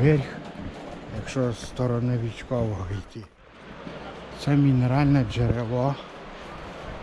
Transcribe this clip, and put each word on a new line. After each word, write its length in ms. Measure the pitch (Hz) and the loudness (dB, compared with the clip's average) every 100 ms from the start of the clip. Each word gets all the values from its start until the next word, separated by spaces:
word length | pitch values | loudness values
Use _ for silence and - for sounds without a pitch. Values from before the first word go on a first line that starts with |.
Верх, 240 | 139 151 127 - - - - - - - - 113 | 6 6 4 -6 -12 -10 -10 -10 -12 -12 -10 -8
якщо 360 | 104 135 123 | -4 0 0
з 140 | 113 - | -2 -8
сторони 520 | - 123 120 123 123 | -2 0 2 2 0
Вічкового 680 | 117 107 - 123 117 101 90 | -2 -6 -4 0 0 -2 -4
йти. 360 | 98 - 117 101 _ - - - - - - - - - - | -6 -6 -12 -16 _ -20 -20 -16 -14 -12 -12 -12 -14 -14 -6
Це 60 | - | 2
мінеральне 760 | 143 139 127 123 135 143 143 117 | 6 6 6 4 4 6 6 4
джерело, 600 | 117 120 117 113 123 131 135 - - - - - - - - - - | 2 2 2 0 0 0 0 -8 -14 -14 -14 -14 -14 -12 -12 -12 -12